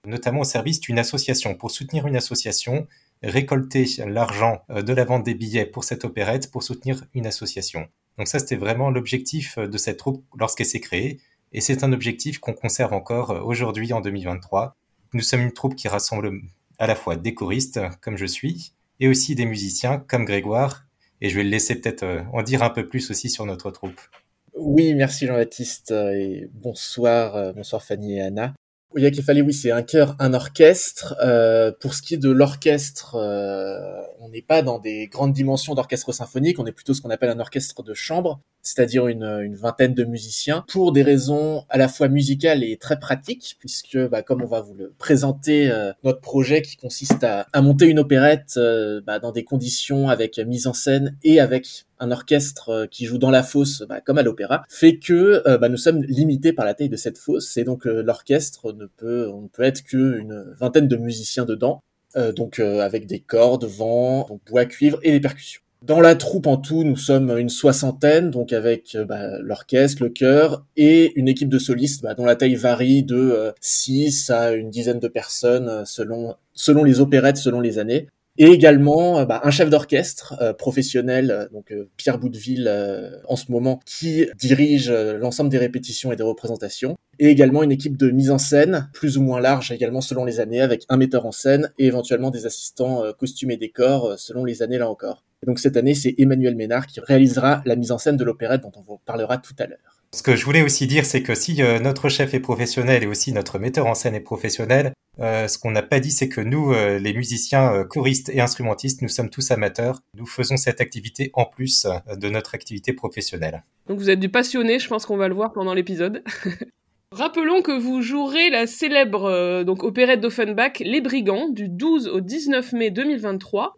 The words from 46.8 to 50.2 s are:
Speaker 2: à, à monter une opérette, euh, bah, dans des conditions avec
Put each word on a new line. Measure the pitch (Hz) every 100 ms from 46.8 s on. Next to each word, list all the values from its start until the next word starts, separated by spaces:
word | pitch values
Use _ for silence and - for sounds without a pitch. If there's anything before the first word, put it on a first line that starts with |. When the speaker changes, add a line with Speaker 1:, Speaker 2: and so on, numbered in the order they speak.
| 123 - 139 -
Speaker 2:
à, | 120 101 -
à | 143
monter | 139 143 165
une | 151
opérette, | 143 135 143 151 - 123
euh, | 117 113 107 104 101
bah, | 107
dans | 117
des | 113
conditions | - 135 123 - - 139 135
avec | 113